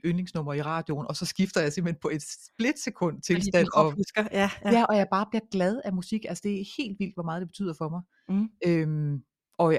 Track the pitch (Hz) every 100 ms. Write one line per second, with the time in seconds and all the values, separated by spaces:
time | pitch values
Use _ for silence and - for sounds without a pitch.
0 | 170 175 180 165 147 143 151 165 165 147
1 | 143 151 175 - 190 185 151 165 170 160
2 | 151 151 - - - - 233 302 - -
3 | 175 147 - 175 196 180 - - 156 151
4 | 190 214 214 196 196 - 208 233 233 208
5 | 196 190 208 220 214 190 180 247 - 185
6 | 175 220 - 175 208 196 202 - 240 196
7 | 190 - 165 165 180 - 190 151 156 175
8 | - _ - 190 220 - 175 165 156 151
9 | 147 143 - _ _ - 170